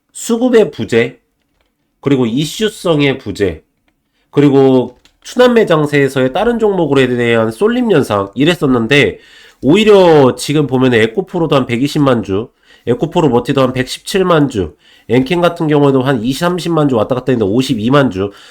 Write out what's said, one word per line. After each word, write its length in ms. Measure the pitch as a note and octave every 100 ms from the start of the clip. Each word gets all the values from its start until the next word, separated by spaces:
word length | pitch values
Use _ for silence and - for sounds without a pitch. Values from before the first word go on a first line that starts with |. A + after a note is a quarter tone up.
| _
수급의 600 | - - A3+ B3+ A#3 F3
부재, 480 | - G#2+ A#2 B2+ - _ _ _ _ _ _ _ _
그리고 260 | C#3+ C3+ A#2+
이슈성의 880 | B2 D#3 - G#3+ - F3+ D3+ C#3+ C3
부재, 460 | G#2+ G2 G2 D2+ _ _ _ _ _ _ _
그리고 680 | - C#3+ C#3 C3+ C3 A#2+ - _ _
추남매 420 | - - B3 A#3
장세에서의 680 | G3 D#3+ D3 D3 C3+ C3+ B2+
다른 240 | F3 A3 A#3
종목으로 480 | A3 F#3+ D3+ C3+ B2 B2
대한 340 | A#2 A#2 A2
쏠림 400 | A2+ G#3+ A#3+ A#3
현상 400 | D#3+ A#2+ G#2 G2
이랬었는데, 880 | A#2+ D3+ E3+ D3 B2 A2 C#3+ G#2+ - - - - _
오히려 720 | B2 F#3 G#3+ G3+ F3+ D3+ B2+ A#2
지금 300 | - D3+ C#3
보면 260 | B2+ C3
에코프로도 640 | A#2 A2 G3+ F#3+ F3+ D#3 C#3+
한 100 | B2+
백이십만 560 | A#2 C#3+ D#3 C#3 A#2
주, 280 | G2+ G2 B2 _ _ _ -
에코프로 440 | - E3 - D3+
머티도 320 | A#2+ A#3+ C3+
한 100 | B2+
백십칠만 760 | B2+ B2+ - - G3 F3+ D#3+ C#3
주, 280 | A2 E2 - _ _ -
엔캠 320 | B2 C3 F3
같은 260 | F3 E3+ D#3+
경우에도 360 | D3 C#3+ C3+
한 200 | B2+ C3
이삼십만 640 | A#2 C3+ F3 F3+ E3+ D#3+ D3
주 80 | A#2+
왔다 180 | G#2
갔다 180 | B2+ -
했는데 180 | B2 G2
오십이만 600 | A2+ C3 A2+ A2 C#3+ C3+
주, 200 | F#2 G2+ - -